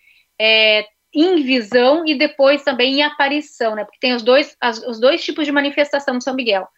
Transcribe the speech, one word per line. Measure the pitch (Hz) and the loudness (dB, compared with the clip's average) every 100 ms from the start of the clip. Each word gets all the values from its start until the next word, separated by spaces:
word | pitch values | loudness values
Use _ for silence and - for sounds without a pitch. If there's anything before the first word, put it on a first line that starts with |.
| _ _ _ - | _ _ _ -2
é, | 220 220 220 214 214 _ _ | 2 4 4 2 -2 _ _
em | 294 349 349 | 0 2 2
visão | 254 262 208 247 247 320 311 | 0 -2 0 2 4 2 0
e | 269 | -2
depois | 294 - 269 285 | -2 2 2 2
também | 285 254 262 269 | -2 -2 0 0
em | |
aparição, | 294 294 277 294 285 - 226 214 | -2 -2 -2 -2 -8 -6 -6 -4
né? | |
Porque | 208 - | -10 -6
tem | 254 | -4
os | 240 | -2
dois, | 220 262 294 - | 2 2 2 -4
as, | 240 226 | -4 -4
os | 247 220 | -8 0
dois | 254 330 | 0 0
tipos | - - 294 | -4 -4 -2
de | |
manifestação | 285 277 285 294 277 277 247 | -2 -2 -2 -2 -2 -4 -6
de | |
São | 262 262 | -4 -4
Miguel. | 233 190 185 | -2 -2 -4